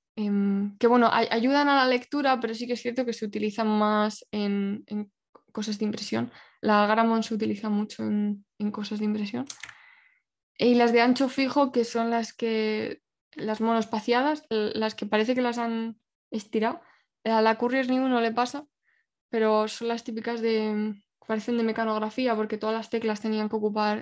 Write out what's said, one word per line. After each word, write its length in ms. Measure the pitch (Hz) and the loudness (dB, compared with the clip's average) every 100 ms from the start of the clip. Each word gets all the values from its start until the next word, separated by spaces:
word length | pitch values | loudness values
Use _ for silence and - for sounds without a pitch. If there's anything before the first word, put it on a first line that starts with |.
| _ - | _ -6
em, 640 | 208 202 202 196 202 202 | -2 0 2 0 -2 2
que, 100 | 233 | 4
bueno, 220 | 247 233 | 6 6
ay-, 160 | - 226 | 4 0
ayudan 380 | 233 247 285 285 | 0 2 4 4
a 60 | 277 | 4
la 120 | 254 | 4
lectura, 520 | 247 254 285 269 254 | 2 0 -2 2 2
pero 140 | 233 | -2
sí 140 | 226 240 | -4 -6
que 60 | |
es 80 | 240 | -6
cierto 240 | 240 240 240 | -4 -4 -4
que 80 | |
se 120 | 226 214 | -4 -6
utilizan 420 | 208 214 208 220 | -4 -4 0 0
más 580 | 214 214 214 214 214 - | 2 2 2 0 -2 -8
en, 520 | 214 202 202 196 208 - | -4 -2 0 -2 -4 -8
en 240 | 208 208 _ _ - _ | -8 -10 _ _ -20 _
cosas 280 | - 214 208 | -8 -6 -4
de 60 | 214 | -4
impresión. 460 | 220 - 226 240 - - _ | -4 -4 -4 -4 -8 -20 _
La 240 | 214 208 208 | 2 4 4
Garamond 360 | 214 226 226 | 4 2 2
se 100 | 214 220 | 0 -2
utiliza 340 | 214 202 214 | -2 -2 -2
mucho 340 | 208 214 - | -2 -2 -4
en, 420 | 214 208 208 202 - - | -4 -2 -2 -4 -10 -6
en 120 | 208 | -6
cosas 280 | 214 208 214 | -4 -6 -4
de 60 | 214 | -2
impresión. 400 | 214 202 240 277 - - - - _ _ _ _ _ _ - | -2 -4 -6 -6 -10 -16 -20 -20 _ _ _ _ _ _ 0
Y 140 | 240 240 | 4 6
las 160 | 240 | 6
de 100 | 233 | 6
ancho 280 | 240 254 269 | 6 4 2
fijo, 420 | 262 262 285 269 | 0 0 2 2
que 140 | 247 233 | 2 0
son 240 | 233 233 | 0 0
las 240 | 233 220 | -2 -4
que, 680 | - 226 220 214 214 220 - _ _ _ - | -4 -2 0 -2 -2 -4 -8 _ _ _ -8
las 260 | 214 214 | -4 -2
monospaciadas, 800 | 226 226 214 214 226 240 285 302 - | 0 0 0 -2 0 2 2 -2 -2
l-, 240 | 220 214 220 | -2 -2 -2
las 180 | 220 | -4
que 120 | - 208 | -4 -2
parece 280 | 214 220 | 0 2
que 80 | 254 | 0
las 160 | 247 233 | 0 -2
han 400 | 233 226 226 220 _ _ _ | -4 -4 -6 -10 _ _ _
estirado. 500 | 220 - 220 220 - - _ _ _ | -10 -4 -2 -2 -4 -12 _ _ _
A 180 | 220 226 | 0 4
la 160 | 220 220 | 4 2
Courier 320 | 240 262 254 | 0 0 0
New 180 | 254 262 | 0 2
no 100 | 247 | 2
le 140 | 226 | 0
pasa, 320 | 226 247 285 302 _ _ _ _ _ _ | 0 -4 -6 -14 _ _ _ _ _ _
pero 400 | 233 220 214 214 | 0 2 2 0
son 180 | - 233 | -4 -4
las 160 | 233 | -4
típicas 380 | - 220 233 233 | -6 -8 -6 -2
de, 540 | 226 220 214 214 214 208 _ _ - | 0 0 0 -2 -4 -6 _ _ -6
parecen 320 | 220 208 240 | -4 -2 0
de 60 | |
mecanografía, 720 | 226 220 220 214 214 233 254 214 | 0 0 -2 -2 -4 -2 0 0
porque 220 | 214 214 | -2 -4
todas 180 | 214 226 | -4 -4
las 140 | 220 | -4
teclas 320 | 226 220 208 | -4 -2 -4
tenían 260 | 220 214 214 | -2 -2 -2
que 80 | 220 | -2
ocupar 440 | 214 208 208 214 | -2 0 0 -2